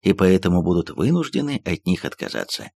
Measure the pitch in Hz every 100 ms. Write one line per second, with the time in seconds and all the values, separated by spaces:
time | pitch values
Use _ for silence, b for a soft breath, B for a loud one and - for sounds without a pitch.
0 | 101 95 95 92 90 87 82 87 82 -
1 | 107 170 160 - 143 139 - 87 - 90
2 | - - - 53 50 - -